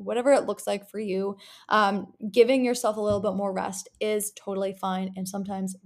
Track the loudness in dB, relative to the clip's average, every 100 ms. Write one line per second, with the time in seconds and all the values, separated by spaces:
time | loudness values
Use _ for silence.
0 | -6 0 4 4 4 -4 -4 -6 -6 -10
1 | -4 -2 -4 -6 -14 -18 0 4 4 2
2 | -4 -10 -2 4 6 6 2 0 0 0
3 | 0 0 0 -2 -2 -2 -4 -6 -12 -6
4 | -2 -2 -4 -10 -8 -4 -4 -4 -4 -4
5 | -4 -6 -8 -8 -8 -6 -6 -8